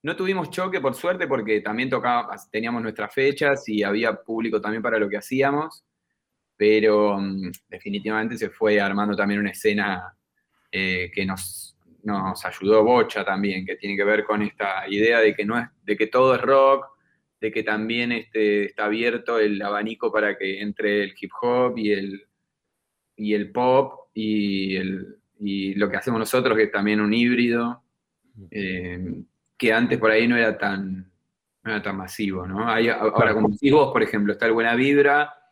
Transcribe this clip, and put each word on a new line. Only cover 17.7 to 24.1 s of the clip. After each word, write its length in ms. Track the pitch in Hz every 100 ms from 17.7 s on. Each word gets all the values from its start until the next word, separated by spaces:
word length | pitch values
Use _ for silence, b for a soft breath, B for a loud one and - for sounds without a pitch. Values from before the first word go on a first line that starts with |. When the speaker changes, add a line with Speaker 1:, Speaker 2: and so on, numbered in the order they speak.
| 107 110 117 120
Speaker 1:
este, 520 | 113 - 110 107 104 101
está 180 | - 107
abierto 520 | 113 117 117 117 113
el 220 | 107 98
abanico 500 | 101 104 110 113 117
para 240 | 107 104 95
que 240 | 95 98
entre 420 | 104 - 104 104
el 100 | 98 -
hip 100 | 98 -
hop 380 | 120 123 123 117
y 140 | 104
el, 300 | 98 98 98 _ _ _ _ _ _ _ _ _ -
y 180 | 104
el 160 | 104 92
pop 560 | 123 127 131 135 - -